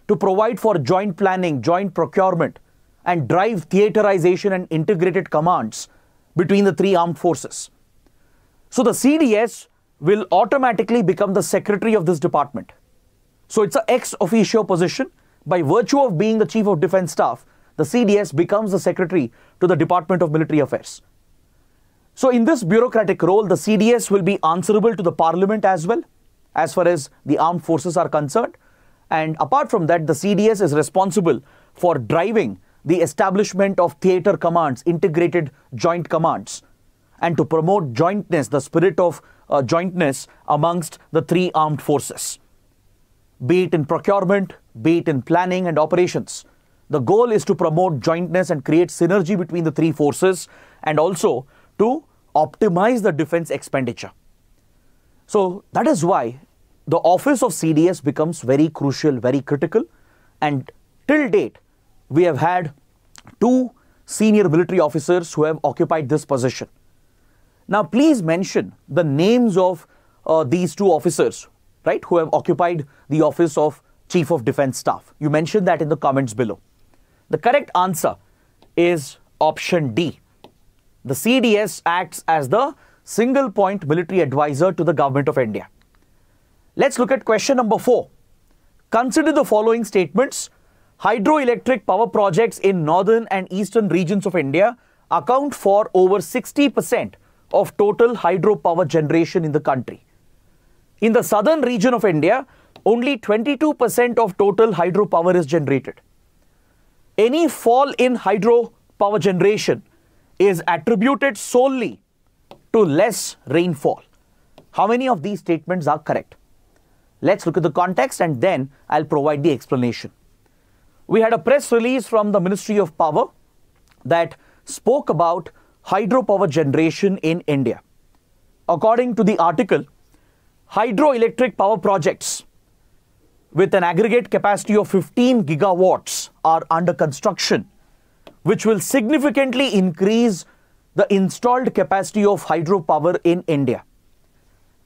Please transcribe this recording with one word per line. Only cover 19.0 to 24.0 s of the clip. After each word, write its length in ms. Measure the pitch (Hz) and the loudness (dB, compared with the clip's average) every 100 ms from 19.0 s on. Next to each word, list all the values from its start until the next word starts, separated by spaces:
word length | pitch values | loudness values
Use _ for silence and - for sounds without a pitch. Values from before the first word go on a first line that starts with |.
| 185 180 123 - _ _ | -2 0 -2 -6 _ _
to 80 | 175 | 0
the 80 | 175 | 2
Department 460 | 160 180 165 180 | 2 0 0 0
of 100 | 170 | 0
Military 280 | 151 151 156 | 0 0 0
Affairs. 420 | 139 - - - _ _ _ _ _ _ _ _ _ _ _ - | 0 -4 -8 -20 _ _ _ _ _ _ _ _ _ _ _ -2
So 140 | 262 | 2
in 160 | 247 226 | 2 2
this 180 | 311 | 0
bureaucratic 580 | 190 220 247 233 202 180 | 2 2 2 0 0 0
role, 220 | 165 196 208 | 2 2 2
the 120 | 180 | -2
C 180 | - 214 | 0 2
D 160 | 214 | 4
S 180 | 240 | 2